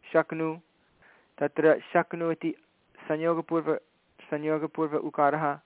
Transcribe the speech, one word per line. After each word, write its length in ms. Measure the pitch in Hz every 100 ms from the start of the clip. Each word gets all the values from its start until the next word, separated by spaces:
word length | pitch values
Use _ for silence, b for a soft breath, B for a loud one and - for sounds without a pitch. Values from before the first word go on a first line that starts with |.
| -
शक्नु, 440 | 170 160 160 160 160 _ _ b b b b b -
तत्र 420 | 143 - 156 131 -
शक्नु 380 | 175 170 175 165
इति 240 | 160 165 - _ _ _ - -
संयोगपूर्व, 680 | 156 165 165 160 165 156 151 _ _ _ _
संयोगपूर्व 760 | - 151 151 156 151 - 156 143
उकारः 580 | 151 143 143 147 156 143